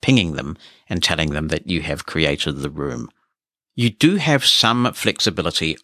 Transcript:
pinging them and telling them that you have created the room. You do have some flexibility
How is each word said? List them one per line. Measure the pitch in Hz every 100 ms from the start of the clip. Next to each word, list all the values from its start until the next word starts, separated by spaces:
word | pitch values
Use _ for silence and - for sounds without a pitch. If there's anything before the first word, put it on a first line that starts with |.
pinging | - 131 87
them | 69 67 82 - _ _
and | 90
telling | - 82 78
them | 73 78
that | 78 -
you | 85
have | 76 76 -
created | 82 78 71 - 69
the | 71
room. | 73 71 60 57 _ _ _ _ _ _ -
You | 120
do | 107 151 196
have | 156 143
some | - - 113 120 123
flexibility | - 113 - - 90 85 - 80 76